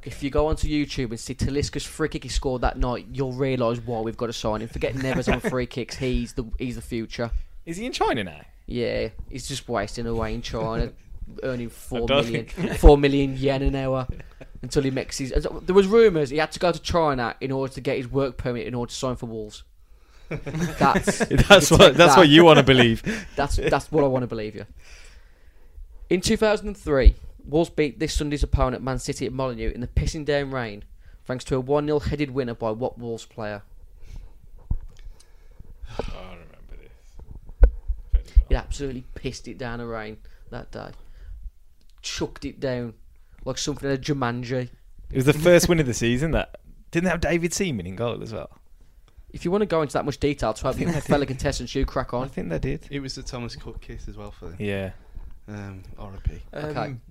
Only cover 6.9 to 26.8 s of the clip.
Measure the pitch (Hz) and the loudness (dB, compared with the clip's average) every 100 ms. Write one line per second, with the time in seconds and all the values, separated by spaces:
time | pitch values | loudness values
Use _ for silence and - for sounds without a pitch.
6.9 | 117 110 - 117 - - - - 170 240 | -8 -6 -6 -2 -2 -4 -12 -10 -8 -6
7.9 | - 427 294 92 76 - - - 120 113 | -2 0 0 -4 -10 -20 -20 -8 -4 -2
8.9 | 113 110 - - 139 - 135 - 117 104 | -2 -4 -8 -12 -12 -10 -10 -4 -4 -4
9.9 | - 117 113 110 110 117 120 110 113 117 | -6 -4 -2 -2 -4 -6 -6 -4 -2 -4
10.9 | - - - - - 131 123 117 - - | -4 -18 -12 -12 -8 -6 -4 -8 -12 -8
11.9 | 120 117 139 120 113 113 - 160 - 165 | -4 2 2 2 -2 -6 -6 -4 8 10
12.9 | 147 143 139 139 131 135 135 139 135 135 | 10 8 4 0 0 0 0 0 -2 -2
13.9 | 131 127 - - - - - 131 151 135 | -4 -4 -10 -14 -18 -20 -14 -2 0 0
14.9 | 131 - - 135 147 160 151 - 185 190 | -2 -6 -6 0 0 0 -6 4 6 8
15.9 | 226 226 165 139 147 156 - 180 156 - | 8 6 6 0 0 -2 0 0 0 0
16.9 | 170 160 131 117 - 135 135 135 135 127 | 2 2 2 -2 -4 -4 -4 -4 -4 -4
17.9 | 123 123 131 135 123 127 120 - 123 120 | -2 -2 -2 -2 -2 -6 -4 -4 -6 -6
18.9 | - 131 123 120 113 107 - - - - | -4 -4 -4 -8 -8 -10 -14 -20 -20 -20
19.9 | - - - - 147 - 156 165 - 139 | -20 -20 -20 -10 -10 -8 -6 -6 2 4
20.9 | 165 - - 226 139 - 196 147 160 185 | 4 2 0 2 4 10 10 10 10 10
21.9 | 139 170 131 160 151 170 147 135 131 120 | 10 8 10 10 12 12 10 8 6 6
22.9 | 113 - 220 190 - 139 - 123 139 - | 4 -2 -6 -8 -2 0 2 2 0 0
23.9 | 156 139 127 120 113 107 104 101 - - | 0 2 0 -4 -6 -8 -10 -16 -18 -20
24.9 | - - - - - - - - - - | -20 -20 -20 -20 -20 -20 -20 -20 -18 -18
25.9 | - - 180 - 220 220 202 208 196 | -18 -2 0 2 2 4 2 -2 -8